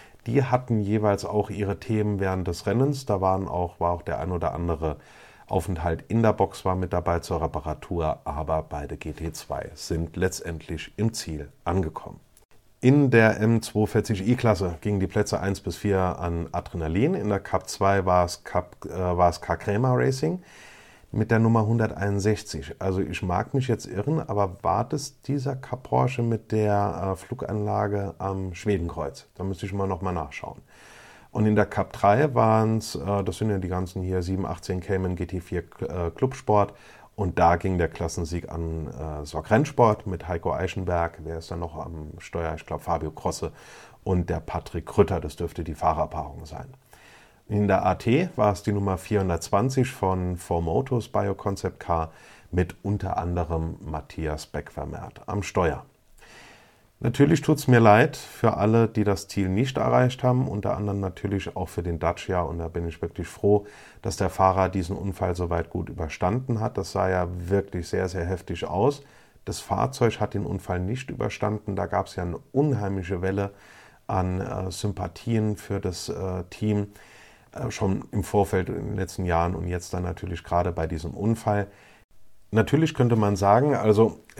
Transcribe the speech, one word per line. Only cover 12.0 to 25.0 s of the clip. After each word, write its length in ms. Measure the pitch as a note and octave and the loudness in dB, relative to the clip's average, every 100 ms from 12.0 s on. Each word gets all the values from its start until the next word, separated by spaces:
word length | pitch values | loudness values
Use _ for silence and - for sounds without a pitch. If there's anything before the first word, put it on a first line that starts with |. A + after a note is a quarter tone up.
| - - _ _ _ - _ _ | -14 -16 _ _ _ -20 _ _
In 300 | B2+ D3 C#3 | 6 6 8
der 280 | A#2 A2 G2+ | 8 6 6
M 220 | A2 A2+ | 4 2
zweiundvierzig 640 | - G#2+ G#2+ A2 G2+ G2+ G2 | 2 0 2 2 0 -2 0
I 80 | B2+ | 2
Klasse 400 | A#2 F#2+ F#2 E2 | 4 2 0 -2
gingen 180 | G#2 G2+ | -2 0
die 80 | F#2+ | 0
Plätze 320 | G#2+ G#2 - | 0 0 0
eins 220 | F#2+ G2 | 0 -2
bis 140 | F2+ - | -4 -4
vier 240 | G#2 F#2+ F#2 - | 0 2 2 0
an 280 | F2 E2+ - | -2 -4 -4
Adrenalin. 640 | F2 - F2 D#2+ F2 D3 | -6 -6 -4 0 2 2
In 160 | F#3+ G#2 | 0 0
der 100 | G2 | -2
Cup 300 | - F#2+ - | -2 -4 -4
zwei 360 | - G2 G2 F#2 | 0 2 4 4
war 200 | F2+ F2 | 4 4
es 180 | - | -2
Cup, 420 | - F#2+ - - - | -4 -4 -4 -12 -10
äh, 40 | |
war 400 | F2+ F2+ F2 F2 | -4 -2 4 4
es 100 | - | 4
K 140 | - F2 | -4 -4
Krämer 380 | - G#2 B2+ B2 | 0 0 2 2
Racing 460 | B2+ C3 D#3 F3+ - - - - - - - | 2 0 -2 -2 -8 -20 -20 -20 -20 -20 -6
mit 180 | G#2+ A2 | -4 2
der 100 | A2+ | 4
Nummer 280 | A2+ A2+ G#2+ | 6 4 4
hunderteinundsechzig. 1080 | A#2 A2 - G2+ G2+ G2+ G#2 - D#2 - - | 2 0 0 -2 2 2 0 -4 -10 -10 -4
Also 220 | F#2+ F#2+ | -2 0
ich 200 | D2+ F2 | -2 -4
mag 320 | F2+ F2+ A2 | -2 0 0
mich 140 | C3+ C3 | -2 0
jetzt 180 | A2 - | -2 -2
irren, 340 | G2 C3+ D#3+ | -4 -2 -2
aber 380 | - G#2 F#2+ F2+ | -2 -2 -2 -2
war 200 | E2+ F#2+ | 0 0
das 380 | A2+ D3+ | 0 -4